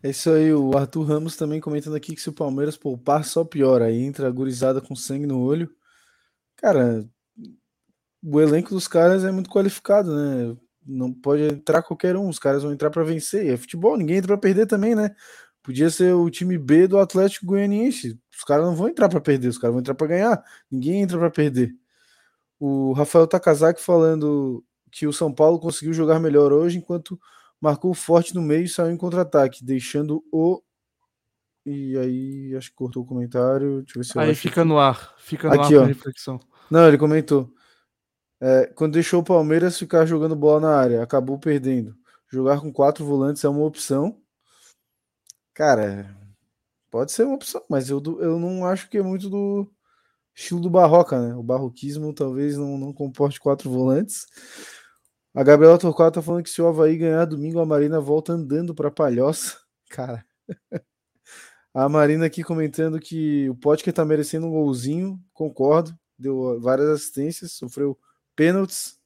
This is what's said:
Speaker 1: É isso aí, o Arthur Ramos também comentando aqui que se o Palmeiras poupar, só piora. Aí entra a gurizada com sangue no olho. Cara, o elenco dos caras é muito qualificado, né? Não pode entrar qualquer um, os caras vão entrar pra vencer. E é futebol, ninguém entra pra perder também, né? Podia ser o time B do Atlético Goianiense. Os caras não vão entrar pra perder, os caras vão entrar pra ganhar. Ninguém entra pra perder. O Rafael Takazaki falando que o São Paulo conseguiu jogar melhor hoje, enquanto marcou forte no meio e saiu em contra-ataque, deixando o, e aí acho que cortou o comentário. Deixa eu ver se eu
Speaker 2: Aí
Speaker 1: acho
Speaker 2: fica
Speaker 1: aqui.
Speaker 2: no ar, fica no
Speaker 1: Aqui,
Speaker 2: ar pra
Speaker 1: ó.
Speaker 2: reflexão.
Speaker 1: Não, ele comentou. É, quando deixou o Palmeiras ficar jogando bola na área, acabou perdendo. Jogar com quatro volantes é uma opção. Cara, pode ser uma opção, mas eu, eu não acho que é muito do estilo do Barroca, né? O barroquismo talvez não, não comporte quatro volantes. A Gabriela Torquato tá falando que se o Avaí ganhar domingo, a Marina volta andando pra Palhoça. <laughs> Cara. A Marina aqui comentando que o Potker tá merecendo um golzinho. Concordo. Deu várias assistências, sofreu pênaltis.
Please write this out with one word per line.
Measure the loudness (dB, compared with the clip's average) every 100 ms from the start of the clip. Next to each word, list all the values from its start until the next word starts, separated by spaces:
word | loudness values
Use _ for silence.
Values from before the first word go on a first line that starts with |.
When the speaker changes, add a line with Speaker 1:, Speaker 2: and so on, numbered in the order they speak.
Speaker 1:
É | -6
isso | -4 2
aí, | 4 4
o | 2 2 0
Arthur | -2 -4
Ramos | -2 -2 -4 -8
também | -6 -6
comentando | -6 -8 -8 -12
aqui | -12
que | -12
se | -12
o |
Palmeiras | -8 -6 -4 -6 -6
poupar, | -10 -8 0 0 0
só | -4
piora. | -4 0 2 4 2
Aí | 0
entra | -4 -4 -6
a |
gurizada | -4 -6 -2 -2 -2
com | -6 -14
sangue | -8 -6 -4
no | -2
olho. | 0 -2 -4 _ _ _ _ _ _ _ _ _
Cara, | 2 2 2 -2 -8 _ _ _ -20 _ _ _ _ _ _ _
o | -2 2
elenco | 4 2 -2
dos | -6 -2
caras | 4 4 4
é | 0
muito | -4 -2
qualificado, | 0 0 -4 0 2 2 -2
né? | -2 -4 -6 -8 _ _ -12
Não | -8 -6
pode | -4 -2 0
entrar | 0 -2 0 0
qualquer | 0 -4 -2 -2
um, | -4
os | -4
caras | -2 -2
vão | -4
entrar | -4 -4
pra | -2
vencer. | -4 -4 -4 -4 -2
E |
é | -4
futebol, | -6 0 0 0
ninguém | 0 -2
entra | 0
pra | 0
perder | 2 2 0
também, | 0 0
né? | 0 -2 -6 -20 -20 _ _
Podia | -12 -2 0
ser | 2 2
o | 4 0
time | -2 -4 -4
B | 2 4 6
do | 4
Atlético | 2 2 0 0 -4
Goianiense. | -2 0 0 -2 -4 -10 -12 _
Os | -20
caras | 0 2 2
não | 0
vão | -4
entrar | 2 2
pra | 2
perder, | 0 0 0
os | -2
caras | -2
vão | -2
entrar | -4 -4
pra | -2
ganhar. | 0 0 0 _ -20 _
Ninguém | -6 -4 -2
entra | -2 0
pra | -2
perder. | 0 0 0 -2 -4 _ _ _ _ _ _ _ _
O | -4 -2 -2
Rafael | -2 4 4 4
Takazaki | 4 2 4 2 2
falando | 2 4 4 2 -2 -2 -4 -6 _ _ _
que | -8 -6
o |
São | -2 -4
Paulo | 2 4 4
conseguiu | -4 -8 -6
jogar | -2 2 2
melhor | 4 4 6
hoje, | 4 2 -2
enquanto | -6 -8 -8 -18 _ _ _ _
marcou | -2 0 -2 -4
forte | 2 2 2 -4
no |
meio | 0 0 -2
e |
saiu | -2 -4
em | -2
contra-ataque, | -4 -2 0 2 2 -2 -6
deixando | -6 -4 -6 -4 -6 -4
o, | -2 0 -2 _ _ _ _ _ _ _ _ _ _ -12
e | -10 -6 -4
aí | -4 -4 -8 -12 -10 -10
acho | -12
que | _
cortou | -10 -8
o | -8
comentário. | -8 -4 0 0 0 -2 -4
Deixa | -8 -12
eu |
ver | -8
se | -2
eu |
Speaker 2:
Aí | 0
Speaker 1:
acho | 0
Speaker 2:
fica | -2 0
Speaker 1:
aqui. | 2
Speaker 2:
no | 4
ar, | 4 2 -10 _
fica | -12 -6 2
no | 4
Speaker 1:
Aqui, | 8
Speaker 2:
ar | 8
pra |
Speaker 1:
ó. | 6
Speaker 2:
reflexão. | 0 -8 -14 -12 -14 _ _ _
Speaker 1:
Não, | 8 8
ele | 8
comentou. | 4 2 2 0 0 _ _ _ _ _ _ _ _ _
É, | 4 4 4 0
quando | 0
deixou | 0 2 0
o | 2
Palmeiras | 2 4 2 0 -4
ficar | 0 2 4
jogando | 2 -2 2
bola | 4 4
na | 4 2
área, | 2 0
acabou | 0 -2 -2 -6
perdendo. | -2 -2 -2 -4 -6 -14 _ _ _
Jogar | -4 0 0
com | -2
quatro | 2 2 2
volantes | -4 -2 -2 -2
é | -2
uma | 0 -2
opção. | -4 -4 -2 -4 -8 _ _ _ _ _ _ _ _ _ _ _ -20 _
Cara, | -2 2 2 0 -6 -14 -20 -20 _ _ _ _ _ _
pode | -6 -6
ser | 0
uma | -2 -2
opção, | -8 -14 _
mas | -4 -2
eu, | -6 -6 -4
eu | -4 -2
não | -4 -4 -4
acho | -4 -4
que | -4
é |
muito | -4 -6 -6
do | -6 -4 -4 -6 _ _ _ _ _ _ -20
estilo | -8 -6
do | 0
Barroca, | 6 6 6 4 0 -4
né? | -8
O |
barroquismo | -4 -4 -4 -10 -12 -8 -10
talvez | -6 -6 -4 -4 -4
não, | -8 -8
não | -12
comporte | -10 -12 -4 -4 -2
quatro | -4 -2 -2
volantes. | -2 0 0 -2 -10 -16 -20 -20 -20 -20 -20 _ _ _ _ _
A | 0
Gabriela | 6 10 10 8
Torquato | 4 2 2 2
tá |
falando | -6 -6
que | -6
se | -2
o | 0
Avaí | 2 2 2
ganhar | 0 0 -2
domingo, | -4 -6 -4
a | 0
Marina | 0 0 -2
volta | -2 -2 -2
andando | -6 -4 -6 -6 -6
pra | -8
Palhoça. | -2 -2 0 0 -2 -10 -14 _ _
<laughs> | _
Cara. | -14 -12 -12 -16 _ -20 -20 _ -14 _ _ _ _ _ -20 -20 _ _
A | -2 0
Marina | 2 2 2 -2
aqui | -4
comentando | -8 -4 -4 -4 -4 -4
que | -10 -6 -2 -2 -4
o | -4
Potker | 0 0 0
tá | -2 0
merecendo | 0 -2 -6 -4
um |
golzinho. | -2 -2 -2 -4 -6 -6 -10 _
Concordo. | _ -10 -2 2 2 0 -12 _ _
Deu | -8 -6 -4 -4
várias | -2 0 0
assistências, | -2 -4 -8 -8 -8 -16
sofreu | -14 -14 -6 -6 -6 _ _ _ 0
pênaltis. | 0 2 -4 -8 -14 _